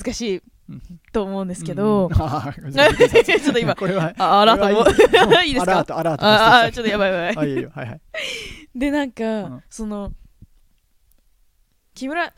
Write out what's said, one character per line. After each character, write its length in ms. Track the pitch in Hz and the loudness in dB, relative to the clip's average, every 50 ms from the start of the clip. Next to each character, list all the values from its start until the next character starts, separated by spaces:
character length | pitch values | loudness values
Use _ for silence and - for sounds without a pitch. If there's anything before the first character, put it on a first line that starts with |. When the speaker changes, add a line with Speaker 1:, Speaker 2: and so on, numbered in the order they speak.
| 190 247 233 | -6 -8 -8
Speaker 1:
し 220 | - 240 226 190 | -6 -6 -6 -6
い 20 | 175 - _ _ _ _ - | -6 -8 _ _ _ _ -20
Speaker 2:
う 20 | |
ん 40 | 143 | -18
う 20 | 131 | -18
ん。 40 | - - 175 165 _ _ | -18 -20 -20 -20 _ _
Speaker 1:
と 120 | - 226 202 | -6 -6 -4
思 180 | 190 196 196 | -4 -6 -8
う 40 | 196 | -8
ん 20 | 185 | -8
で 80 | 180 | -8
す 80 | 170 165 | -10 -10
け 100 | 160 - | -8 -6
ど。 340 | 165 202 214 214 202 185 165 | -2 0 2 2 2 0 2
Speaker 2:
う 20 | |
ん 40 | 165 | 2
う 40 | - | 0
ん。 40 | |
あ 280 | - - - 151 - 285 | 0 0 -2 -6 -6 -8
あ、 60 | - - | -12 -12
難 320 | - 233 151 269 285 302 - | -12 -6 0 2 4 4 6
し 240 | - 466 - - 453 | 4 4 4 6 4
い。 20 | - | 4
Speaker 1:
<laughs> 160 | - 381 - | 4 0 0
ち 60 | 277 294 | 0 0
ょ 40 | |
っ 20 | 226 | 0
と 60 | 240 | 0
今、 160 | 233 - 190 | 0 -2 -2
Speaker 2:
こ 120 | - 196 180 | -2 -2 -2
れ 80 | 190 | -2
は、 180 | 190 160 160 185 - | -2 -2 -4 -2 -2
Speaker 1:
あ、 240 | 190 165 180 202 | 0 2 4 6
ア 40 | 208 | 6
ラ 120 | 220 226 196 | 6 4 4
ー 120 | 202 202 | 4 2
ト 60 | 202 | 2
も。 80 | 214 240 | 4 4
Speaker 2:
こ 60 | - 392 - 453 - - 359 381 208 | 4 6 6 6 6 6 4 4 6
れ 60 | 175 | 4
は 80 | 349 359 | 4 4
い 40 | 311 | 2
い。 20 | |
Speaker 1:
<laughs> 0 | |
い 20 | |
い 20 | - | -2
で 40 | 247 | -2
す 60 | 185 | 0
か？ 60 | 180 | 0
Speaker 2:
ア 40 | 190 | 0
ラ 80 | 180 147 | 0 0
ー 40 | - | -2
ト、 100 | 139 143 | -4 -4
ア 60 | 160 | -4
ラ 100 | 165 156 | -4 -2
ー 20 | - | 0
ト。 80 | - | 2
Speaker 1:
あ 380 | 208 214 208 220 226 240 247 233 | 2 4 4 6 4 4 4 4
あ、 60 | 226 | 0
ち 80 | 220 247 | -2 -4
ょ 40 | 226 | -4
っ 20 | |
と 40 | 214 | -4
や 60 | 202 208 | -2 0
ば 100 | 196 190 | 0 0
い 40 | |
や 220 | 190 175 170 175 220 | 0 -2 -4 -4 -4
ば 80 | 156 151 | -4 -4
い。 20 | |
Speaker 2:
あ、 40 | 147 | -4
い 40 | 135 - | -4 -6
い 20 | |
よ、 100 | 127 143 - | -6 -8 -12
は 100 | 147 135 | -14 -14
い 40 | 113 | -14
は 40 | - | -14
い。 60 | 156 - _ - 640 587 - - 466 440 - - - - _ _ | -16 -20 _ -14 -14 -12 -12 -12 -14 -14 -16 -18 -20 -20 _ _
Speaker 1:
で、 160 | 254 254 285 | -6 -4 -4
な 140 | 277 294 285 | -2 -4 -4
ん 60 | 262 | -6
か、 120 | 220 - 226 | -8 -8 -6
Speaker 2:
う 260 | 220 220 214 196 170 127 | -6 -6 -6 -8 -10 -14
ん。 80 | 131 - _ | -16 -18 _
Speaker 1:
そ 160 | - - 220 214 | -16 -12 -10 -10
の、 260 | 208 208 202 196 - - - _ _ _ - - _ _ _ _ _ _ _ _ _ _ _ _ _ _ _ _ _ _ _ _ _ _ _ _ _ _ _ _ _ | -10 -10 -10 -12 -14 -16 -20 _ _ _ -20 -20 _ _ _ _ _ _ _ _ _ _ _ _ _ _ _ _ _ _ _ _ _ _ _ _ _ _ _ _ _
木 140 | - 254 262 | -12 -10 -8
村 220 | 302 339 339 - - | -6 -6 -6 -8 -10